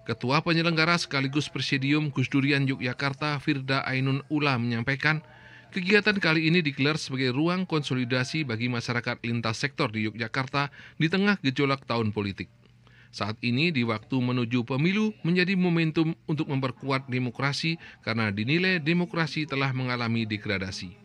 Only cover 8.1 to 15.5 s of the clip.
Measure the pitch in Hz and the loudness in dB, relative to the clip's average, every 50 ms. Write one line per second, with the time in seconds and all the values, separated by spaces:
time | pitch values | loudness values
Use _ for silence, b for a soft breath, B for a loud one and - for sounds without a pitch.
8.1 | 127 127 127 - - 160 156 127 113 110 120 123 123 117 - - 123 120 - 127 | 0 0 0 0 -2 -2 -2 -2 -2 -2 -2 -2 -2 -2 -2 -2 -2 -2 -2 -2
9.1 | 120 - - 117 117 120 110 113 110 - - 135 - - 151 123 107 110 107 110 | -6 -4 -4 -2 -2 0 0 -2 -2 -2 -4 -4 0 -2 -2 0 0 -2 -2 -2
10.1 | 90 113 117 110 - 135 127 127 - 139 143 139 B B B B B - 147 160 | -4 -6 -8 -4 -4 -4 -4 -2 -2 -2 -2 -4 B B B B B -2 0 0
11.1 | 180 190 196 208 202 - - 135 127 143 143 135 135 131 - - 120 117 113 107 | 2 2 4 2 2 2 0 -2 2 2 2 2 2 -2 -2 -2 -2 0 0 0
12.1 | 104 110 104 101 92 - 92 - - _ _ - _ - B B B B B B | 0 -2 -4 -4 -4 -6 -10 -12 -12 _ _ -20 _ -20 B B B B B B
13.1 | B - 104 104 110 - - 120 117 127 160 180 160 127 120 113 110 104 - - | B -4 -4 -4 -4 -2 -2 0 0 2 0 0 2 0 0 0 -2 -4 -4 -2
14.1 | 139 131 123 123 123 127 120 113 123 127 117 - 135 131 151 180 196 214 220 214 | -2 0 0 2 0 0 0 0 0 -2 0 0 0 2 2 2 2 2 0 0
15.1 | 214 - - 160 180 180 175 175 | -2 -2 -2 0 2 2 2 2